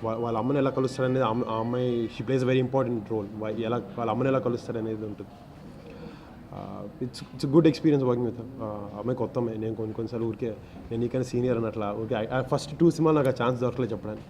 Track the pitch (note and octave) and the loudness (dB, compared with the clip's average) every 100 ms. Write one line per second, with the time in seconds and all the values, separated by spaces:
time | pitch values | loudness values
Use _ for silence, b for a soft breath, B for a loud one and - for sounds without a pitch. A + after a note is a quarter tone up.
0 | A2+ A2+ A#2 A2+ A#2 C#3+ C3+ C3 C3 B2+ | -2 -2 0 0 2 2 2 2 0 2
1 | B2+ B2+ B2 A2+ A2+ A2+ A2+ B2 B2+ A#2+ | 2 4 4 2 0 0 0 0 2 0
2 | A2+ - G#2+ C3 B2+ C3 B2+ C3+ B2 A#2+ | -2 -4 0 2 4 4 4 2 2 0
3 | G2+ A2 G2+ G#2+ G#2+ G#2+ A2+ A#2+ - - | -2 -4 -4 -6 -4 -2 0 0 -2 -4
4 | A#2 A2 C3 C3 B2+ A#2+ - A#2 A2 G#2+ | 0 2 4 2 2 -2 -4 -4 -4 -4
5 | G#2+ G2+ G2+ - - - - - B B | -6 -8 -12 -14 -18 -18 -18 -16 B B
6 | B B B B - F#2+ G2 G2 G2+ - | B B B B -14 -12 -10 -10 -12 -8
7 | B2+ - - - D3 C#3+ D#3+ - D#3+ C#3+ | -8 -8 -12 -4 4 8 8 6 4 4
8 | C3 B2 A#2+ A2+ A2 A2 A2 G#2 G#2 G2+ | 4 2 0 -2 -10 -8 -8 -6 -8 -6
9 | A2 A#2 A2 C3 A#2 A2 A2 G#2+ A2 G#2+ | -2 -2 -2 0 -2 -2 -4 -4 -4 -4
10 | A2+ A#2 A2+ G#2+ A#2+ G#2 B B - A#2 | -6 -2 -4 -2 -4 -6 B B -8 -2
11 | A#2+ B2+ B2 B2 B2 A#2 A2+ A2 G#2 G#2+ | -2 0 0 0 2 2 0 -2 -2 -2
12 | A2 A#2 A2 B2+ B2+ C#3+ - D3 E3+ D#3 | -2 0 0 0 2 0 -2 4 4 6
13 | D#3+ D#3 C3+ B2+ A#2+ B2 B2 A#2 A#2+ G#2+ | 4 6 4 4 2 2 0 0 -2 -2
14 | G#2+ G#2+ A2 | -6 -10 -12